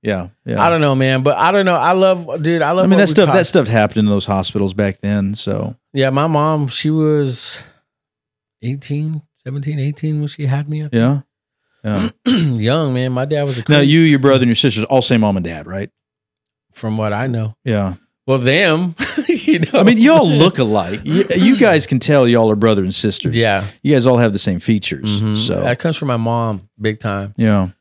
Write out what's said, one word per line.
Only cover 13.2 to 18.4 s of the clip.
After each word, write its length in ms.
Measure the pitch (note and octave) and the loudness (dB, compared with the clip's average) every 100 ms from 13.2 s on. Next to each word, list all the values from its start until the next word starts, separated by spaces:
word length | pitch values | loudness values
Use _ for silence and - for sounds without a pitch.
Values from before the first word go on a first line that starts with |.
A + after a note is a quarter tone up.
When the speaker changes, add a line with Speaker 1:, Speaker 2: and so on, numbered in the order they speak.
| C#3 | -4
Speaker 2:
dad 180 | D3 | -2
was 140 | C#3+ B2 | -4 -6
a 40 | A2+ | 2
Speaker 1:
Now, 100 | D3+ | 4
Speaker 2:
creep. 100 | C#3+ | 4
Speaker 1:
you, 120 | D#3 | 4
your 180 | D#3+ C#3+ | 4 4
brother, 240 | C3+ C3+ | 4 4
and 60 | B2 | 2
your 60 | A#2 | 2
sisters, 280 | D3 G#2+ A2 | 0 0 0
all 160 | C3+ | 0
same 200 | - A#2+ | 2 2
mom 160 | G#2+ F#2+ | 2 0
and 60 | |
dad, 220 | E2+ E2 D2 | -4 -10 -12
right? 240 | F#2+ G2 _ _ _ _ _ _ _ _ | -10 -12 _ _ _ _ _ _ _ _
Speaker 2:
From 260 | - A2+ A2 | -10 -6 -2
what 140 | G#2+ | -2
I 160 | G#2 C3 | -2 -4
know. 280 | A#2 A2 - | -4 -6 -8
Speaker 1:
Yeah. 320 | - G#2+ G2 F2 _ _ - | -4 -2 -2 -6 _ _ -4
Speaker 2:
Well, 100 | |
them, 580 | C3 | 0